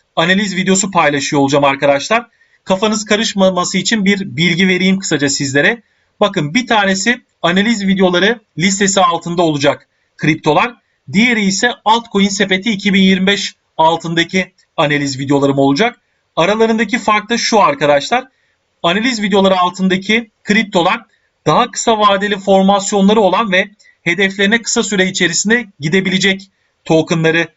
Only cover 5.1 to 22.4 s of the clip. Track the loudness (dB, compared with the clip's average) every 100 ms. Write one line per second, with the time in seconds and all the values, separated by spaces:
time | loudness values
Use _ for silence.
5.1 | -2 -2 -2 -2 0 0 -2 _ _ _
6.1 | -4 -2 -2 -2 -2 0 0 0 0 -2
7.1 | -4 _ _ -2 0 0 0 0 2 2
8.1 | 2 0 -2 _ -4 -2 0 0 2 2
9.1 | 0 -4 -2 0 0 -2 -2 _ _ _
10.1 | -4 -2 0 0 0 0 -6 _ _ -4
11.1 | 0 2 2 0 0 -4 -2 -2 -2 0
12.1 | -2 0 0 -2 -2 -4 -4 0 2 4
13.1 | 2 0 -2 -6 -14 _ 0 0 0 0
14.1 | 0 0 -2 -4 _ _ -4 -2 0 -2
15.1 | -4 0 0 2 2 2 2 -2 -4 _
16.1 | _ _ -2 0 2 0 0 -2 -2 -2
17.1 | -2 -2 -4 0 2 2 2 2 2 0
18.1 | -4 -6 _ _ _ _ _ -2 0 -2
19.1 | -2 0 2 4 2 0 0 0 0 0
20.1 | -2 -4 _ -2 -2 0 0 0 -2 -8
21.1 | _ _ _ 0 0 0 -2 -2 2 2
22.1 | 2 -2 -4